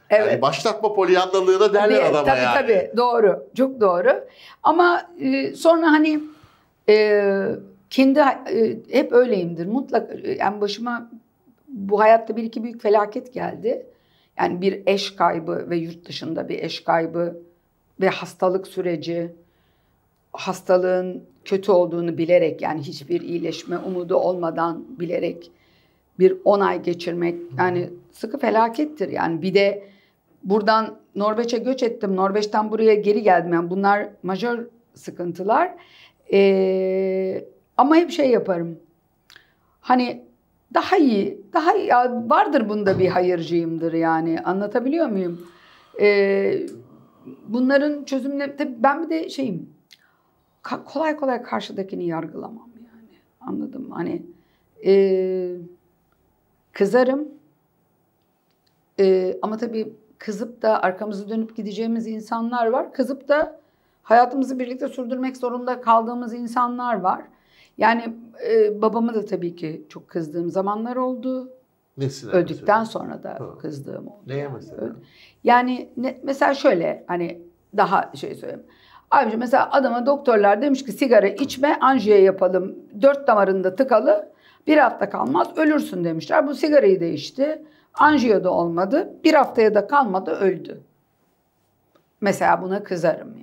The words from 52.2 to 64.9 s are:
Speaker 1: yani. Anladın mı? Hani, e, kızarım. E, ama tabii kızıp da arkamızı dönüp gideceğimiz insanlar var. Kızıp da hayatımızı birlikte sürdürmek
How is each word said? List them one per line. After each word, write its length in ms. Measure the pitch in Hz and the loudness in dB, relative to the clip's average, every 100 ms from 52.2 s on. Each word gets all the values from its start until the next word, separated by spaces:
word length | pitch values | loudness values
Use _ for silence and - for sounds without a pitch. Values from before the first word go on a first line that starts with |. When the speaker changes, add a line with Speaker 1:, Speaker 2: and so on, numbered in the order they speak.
| 160 - - - - - | -8 -12 -14 -16 -20 -20
Speaker 1:
yani. 420 | - _ _ _ _ _ | -20 _ _ _ _ _
Anladın 480 | - 151 151 - - | -10 -8 -8 -10 -12
mı? 60 | |
Hani, 280 | - 170 - - - _ _ _ - | -8 -6 -8 -10 -20 _ _ _ -4
e, 80 | 185 196 196 190 185 185 180 180 175 - _ _ _ _ _ _ _ _ _ | 2 4 4 2 0 -4 -6 -8 -14 -20 _ _ _ _ _ _ _ _ _
kızarım. 560 | - 196 247 254 277 302 - _ _ _ _ _ _ _ _ _ _ _ _ _ _ _ - | -2 2 2 2 0 -6 -14 _ _ _ _ _ _ _ _ _ _ _ _ _ _ _ 0
E, 360 | 190 185 185 - | 2 2 0 -4
ama 140 | 202 220 | -6 -6
tabii 360 | 233 220 214 - _ - | -6 -6 -8 -12 _ -16
kızıp 440 | 220 196 233 - | -12 -10 -10 -4
da 200 | 220 214 | 0 0
arkamızı 460 | 185 185 214 196 202 | 0 -4 -8 -10 -8
dönüp 280 | 226 220 - | -6 -6 -8
gideceğimiz 500 | 202 190 226 226 220 | -10 -6 -4 -4 -6
insanlar 600 | 220 220 233 226 247 226 | -10 -6 -6 -4 -2 0
var. 260 | 269 - | -2 -4
Kızıp 360 | - 254 262 - | -4 -4 -4 -2
da 320 | 294 - - _ _ _ _ | 0 -2 -8 _ _ _ _
hayatımızı 560 | - 233 247 269 254 254 | 4 4 4 0 -4 -4
birlikte 300 | 247 254 | -6 -6
sürdürmek 480 | 277 | -8